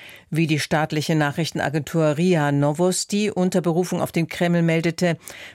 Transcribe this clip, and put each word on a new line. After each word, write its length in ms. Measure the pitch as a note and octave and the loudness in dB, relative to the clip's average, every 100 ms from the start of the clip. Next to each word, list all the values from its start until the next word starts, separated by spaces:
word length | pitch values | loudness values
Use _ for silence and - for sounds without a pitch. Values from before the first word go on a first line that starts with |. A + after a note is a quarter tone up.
| - - - | -20 -20 -6
Wie 180 | D#3 D#3+ | -2 2
die 140 | D3+ | 0
staatliche 540 | - D#3+ D#3 D3+ C#3+ D#3 | 0 0 0 -2 0 0
Nachrichtenagentur 1000 | D3 C#3 D#3+ - D3 D3+ C3 E3 D#3 D3 | 0 -2 -4 -2 -4 -4 -4 0 0 2
ria 360 | F#3 E3+ D3 | 2 4 2
Novosti 760 | C#3+ C#3+ D3+ F3+ F3+ - G#3 G#3 | 2 2 2 0 0 -2 -2 0
unter 300 | - F3+ F3+ | 0 0 2
Berufung 420 | E3+ E3 F3+ - | 0 0 0 -2
auf 120 | - | -2
den 160 | F3+ E3 | -2 -4
Kreml 320 | - F3 F3 | -2 0 2
meldete, 560 | E3+ E3 E3+ E3 F3+ D#3+ - - - | 2 2 0 0 0 -2 -8 -20 -20